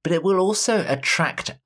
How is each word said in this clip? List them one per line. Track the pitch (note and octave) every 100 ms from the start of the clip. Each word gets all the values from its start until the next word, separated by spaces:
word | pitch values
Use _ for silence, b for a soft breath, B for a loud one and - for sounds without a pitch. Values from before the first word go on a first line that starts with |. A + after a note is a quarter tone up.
but | E3+
it | E3
will | E3+ F#3+
also | F#3+ G#3+ - A3 -
attract | C3+ - - D3+ - - -